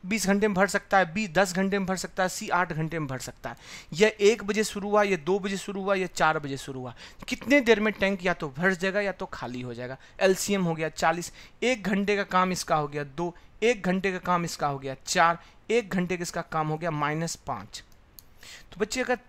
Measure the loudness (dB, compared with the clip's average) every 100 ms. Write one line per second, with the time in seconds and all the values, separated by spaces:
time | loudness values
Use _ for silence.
0 | -4 -2 2 2 4 4 2 2 2 2
1 | 2 -2 -2 2 2 2 0 0 -2 -4
2 | -6 -2 -2 -2 -2 0 0 -2 -4 -4
3 | -4 -6 -10 -12 -14 -14 -16 -18 -12 4
4 | 4 6 4 4 0 0 0 -4 0 2
5 | 4 2 0 0 0 -6 -6 -6 -2 0
6 | -2 0 2 2 -4 -8 -8 -10 -10 -14
7 | -20 -16 -8 -8 4 4 6 4 4 0
8 | -2 0 -2 -2 -6 0 0 0 -2 -2
9 | -4 -6 -10 -8 -8 -8 -8 -10 -10 -12
10 | -16 2 2 4 2 2 2 0 -4 0
11 | 0 0 -4 -14 -20 -2 0 0 0 0
12 | 2 0 2 2 2 0 0 0 0 -4
13 | -8 -4 -4 -6 -20 0 0 2 0 0
14 | -2 -4 0 0 0 -4 -4 -4 -6 -10
15 | -4 4 4 2 -6 -20 0 0 2 -2
16 | 0 -2 -4 -6 -4 -2 -2 -2 -2 -2
17 | 0 0 -4 -6 -8 -10 -10 -16 -18 -20
18 | -20 -20 -20 -20 -20 -20 -20 -6 -4 -2
19 | -2 -2